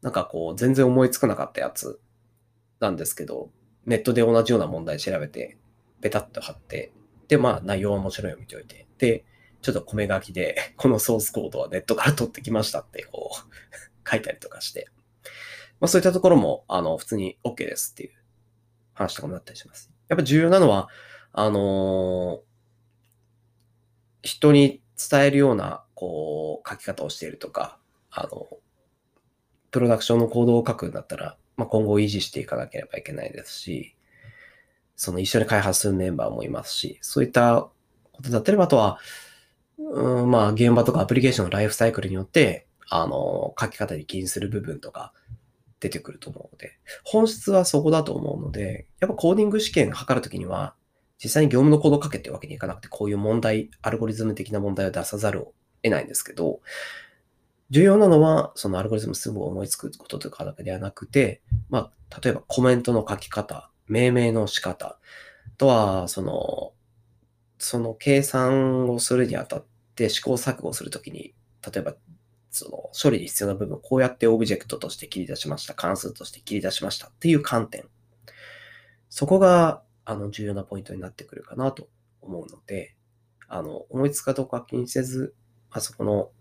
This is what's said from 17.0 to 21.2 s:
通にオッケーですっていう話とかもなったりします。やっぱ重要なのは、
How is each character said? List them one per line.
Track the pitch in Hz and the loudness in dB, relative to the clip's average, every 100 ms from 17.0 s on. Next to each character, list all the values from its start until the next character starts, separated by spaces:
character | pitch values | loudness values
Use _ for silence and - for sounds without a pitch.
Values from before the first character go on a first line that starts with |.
| - | -4
通 | 110 | -4
に | 92 - | -4 -6
オ | 123 | -10
ッ | |
ケ | - - | -6 -8
ー | |
で | - | -6
す | - | -10
っ | - | -10
て | |
い | - | -20
う | _ _ _ _ _ _ _ _ | _ _ _ _ _ _ _ _
話 | - 95 | -6 -6
と | - | -6
か | - | -10
も | |
な | 90 | -10
っ | |
た | - | -14
り | - | -20
し | - | -20
ま | - | -20
す。 | - _ _ | -20 _ _
や | 165 | -2
っ | |
ぱ | |
重 | 135 147 | 4 4
要 | 165 | 6
な | 190 | 6
の | 160 | 6
は、 | 98 92 - - - | 4 0 -12 -20 -20